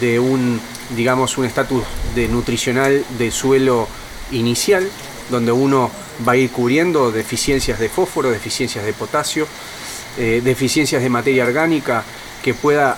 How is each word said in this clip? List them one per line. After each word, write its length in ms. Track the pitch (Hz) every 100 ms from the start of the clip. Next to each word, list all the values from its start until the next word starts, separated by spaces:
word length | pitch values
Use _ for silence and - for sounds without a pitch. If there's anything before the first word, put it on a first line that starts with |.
de 180 | 120 117
un, 420 | 131 131 123 113 - - - 117
digamos, 420 | 123 127 123 -
un 60 |
estatus 400 | 123 - 127 127 107 - - 120
de 120 | 113
nutricional 760 | 120 123 117 131 123 139 139 135 120
de 140 | 113
suelo 580 | - 131 135 131 120 107 - - - -
inicial, 560 | 123 120 120 - 185 196 - - - -
donde 220 | 123 117
uno 380 | 123 139 135 120 - - - 120
va 60 |
a 40 | 127
ir 140 | 127
cubriendo 640 | 127 120 147 175 156 123
deficiencias 680 | 110 104 117 - 135 127 110
de 100 | 110
fósforo, 420 | - 190 160 131
deficiencias 540 | 107 110 - 120 113
de 80 | 104
potasio, 540 | 104 143 151 - 156 151 - - - - - - -
eh, 240 | 113 117
deficiencias 600 | 127 120 127 156 139 143
de 80 | 127
materia 340 | 120 127 127
orgánica 580 | 120 143 165 151 131 117 - - - -
que 120 | 135
pueda 420 | 113 147 143 135